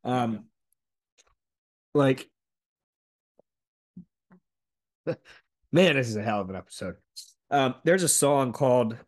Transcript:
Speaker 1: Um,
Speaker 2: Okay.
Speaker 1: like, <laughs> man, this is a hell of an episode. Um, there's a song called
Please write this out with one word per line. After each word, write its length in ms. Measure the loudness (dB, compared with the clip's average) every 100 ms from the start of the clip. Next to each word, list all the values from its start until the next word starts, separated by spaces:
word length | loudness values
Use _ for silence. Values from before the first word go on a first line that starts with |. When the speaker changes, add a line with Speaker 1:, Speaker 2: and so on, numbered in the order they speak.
Speaker 1:
Um, 420 | -4 -2 -2 -6 -12 _ _ _ _ _ _ _ _ _ _ _ _ _ _ 0
Speaker 2:
Okay. 300 | 2 0 -6
Speaker 1:
like, 40 | _ _ _ _ _ _ _ _ _ _ _ _ _ _ _ _ -20 -20 _ _ _ _ _ _ _ _ _ -10
<laughs> 120 | -10 _ -20 _ _ _
man, 240 | 2 4 2
this 140 | -2
is 60 | -4
a 60 |
hell 180 | -4 -4
of 80 | -6
an 60 | -12
episode. 400 | -14 -14 -14 -14 _ -20 -20 _ _
Um, 260 | 0 0 -2
there's 200 | 0 2
a 60 | 2
song 440 | 2 2 2 0
called 440 | 0 2 4 2 -4